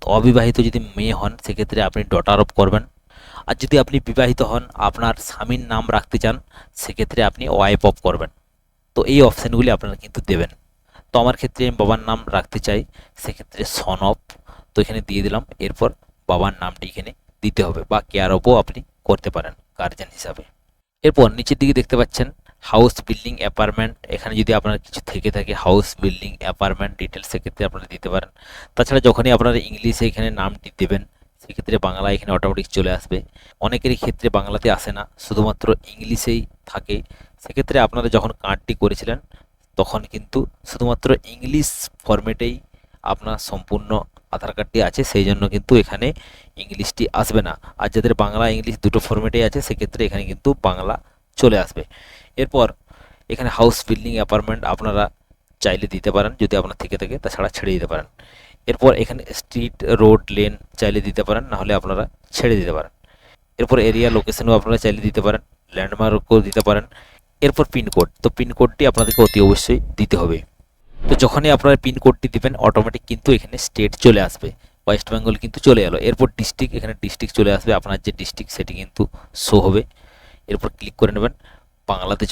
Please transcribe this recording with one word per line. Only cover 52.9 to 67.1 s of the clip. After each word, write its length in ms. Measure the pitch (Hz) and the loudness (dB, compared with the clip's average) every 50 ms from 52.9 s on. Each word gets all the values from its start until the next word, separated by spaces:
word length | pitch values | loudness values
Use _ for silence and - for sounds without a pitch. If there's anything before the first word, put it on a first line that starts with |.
| - - - _ _ _ _ _ 113 | -20 -20 -20 _ _ _ _ _ -8
এখানে 180 | - 127 120 - | -6 -4 -4 2
হাউস 200 | - 117 120 117 - - - | 4 4 4 4 2 -2 -4
বিল্ডিং 240 | 113 107 - 117 117 110 | -4 -4 -4 -6 -4 -4
অ্যাপার্টমেন্ট 420 | 104 - 107 107 107 107 110 - - - 95 | -2 0 0 0 0 -2 -6 -4 -4 -4 -4
আপনারা 320 | - 113 107 101 104 104 - - _ _ _ _ _ _ _ _ _ - | -4 -4 -4 0 0 -2 -2 -4 _ _ _ _ _ _ _ _ _ 0
চাইলে 220 | 101 92 95 101 - - | 0 0 0 -4 -6 -6
দিতে 160 | 92 - 104 92 | -4 -4 0 2
পারেন 160 | 101 101 110 - - 110 | 2 2 0 0 -2 0
যদি 120 | 98 - 98 | 0 2 0
আপনার 160 | 90 95 95 - - | -2 -2 -6 -10 -8
থেকে 140 | - 101 90 98 | -8 -6 -6 -6
থাকে, 140 | 92 123 139 - | -8 -8 -8 -8
তাছাড়া 240 | - - - 98 98 - | -8 -6 -4 -4 -4 -4
ছেড়ে 160 | - - 98 92 | -6 -4 -4 -2
দিতে 120 | 87 82 78 80 | -2 -4 -4 -6
পারেন। 140 | 78 76 - _ _ - - - - - - - _ _ - | -8 -8 -12 _ _ -20 -20 -20 -20 -20 -20 -20 _ _ -6
এরপর 200 | - - - 131 - - - | -2 4 6 6 6 6 0
এখানে 200 | - 123 123 - - - - | -4 -6 -10 -12 -12 -14 -14
স্ট্রিট, 380 | - _ - 120 117 120 - - - - 117 104 | -14 _ -6 -6 -6 -6 -8 -8 0 0 4 6
রোড, 200 | 110 107 110 107 - - 104 | 8 8 8 8 4 -2 -2
লেন 160 | 101 104 107 107 - - - - - | -2 -2 -2 -2 -8 -16 -20 -6 -2
চাইলে 200 | 113 101 101 104 98 101 | -2 0 0 0 -2 -2
দিতে 140 | 95 - 101 101 | -4 -4 -2 -2
পারেন, 160 | 104 113 131 127 113 | -2 -2 -2 -4 -6
নাহলে 200 | 98 95 101 104 95 | -6 -2 -2 -2 -2
আপনারা 240 | 90 92 95 95 110 - - _ _ _ - | -2 -2 -4 -4 -4 -6 -8 _ _ _ -6
ছেড়ে 180 | - - 120 113 101 | -2 0 2 2 2
দিতে 120 | 87 87 80 | 0 -2 -4
পারেন। 160 | 78 78 - - _ _ _ _ _ _ _ - _ _ _ _ - | -6 -6 -8 -14 _ _ _ _ _ _ _ -20 _ _ _ _ -4
এরপর 160 | 120 - 127 123 110 113 | 0 2 4 4 4 4
এরিয়া 200 | 110 113 120 117 113 | 4 4 2 2 2
লোকেশনও 360 | 110 - - 107 - 113 117 113 104 | 2 0 0 -4 -2 2 2 4 4
আপনারা 180 | - 110 117 113 - | 4 2 0 2 2
চাইলে 160 | 110 104 104 104 104 | 0 -2 0 -2 -2
দিতে 120 | - 110 98 | -2 0 0
পারেন, 160 | 104 107 110 - _ _ _ _ _ - | 0 -2 -2 -6 _ _ _ _ _ -8
ল্যান্ডমার্কও 600 | 92 95 98 104 101 110 110 107 107 - - 113 110 101 101 | -6 -6 -6 -4 -2 0 0 2 0 4 6 6 6 6 4
দিতে 140 | - 110 101 104 | 0 0 2 2
পারেন। 160 | 104 104 104 - - - - - | 2 0 0 -6 -14 -20 -20 -20